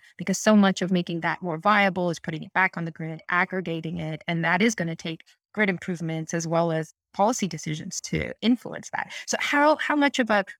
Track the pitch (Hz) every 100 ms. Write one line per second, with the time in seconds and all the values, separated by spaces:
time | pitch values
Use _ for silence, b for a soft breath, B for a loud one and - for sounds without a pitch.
0 | b b 180 185 214 208 196 185 180 185
1 | 170 170 170 160 180 160 208 208 196 180
2 | 175 160 - 160 - 180 185 175 165 165
3 | 160 160 - 175 190 185 165 165 160 175
4 | 156 156 - 165 165 180 226 220 170 165
5 | 170 160 _ b _ 208 202 175 - 170
6 | 165 160 156 165 160 165 170 160 156 _
7 | _ - 208 254 185 156 160 156 190 -
8 | - 110 69 - 220 247 - - - -
9 | - B B - - 285 294 294 - 294
10 | 285 - 226 208 196